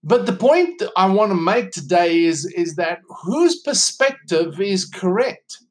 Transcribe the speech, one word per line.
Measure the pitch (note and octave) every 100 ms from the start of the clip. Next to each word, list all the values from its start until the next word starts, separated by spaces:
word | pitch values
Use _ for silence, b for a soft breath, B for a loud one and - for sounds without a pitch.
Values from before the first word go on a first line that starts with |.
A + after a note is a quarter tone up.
But | D3+ A#3 G3
the |
point | F#3 B3 E4 F4 F4
that | - -
I | F#3+
want | G3 G#3+
to | F#3
make | E3 A3+ G3+
today | - C#3 F3 F3 E3 E3
is, | E3 E3
is | F3 E3+ D#3
that | E3+ E3+ _ -
whose | E3+ C#4 E4+ E4+
perspective | - C#4 - - C4+ C4+ - E3 E3 D3+
is | G3+ F#3+ -
correct? | - F#3 F#3+ B3+ - _ - _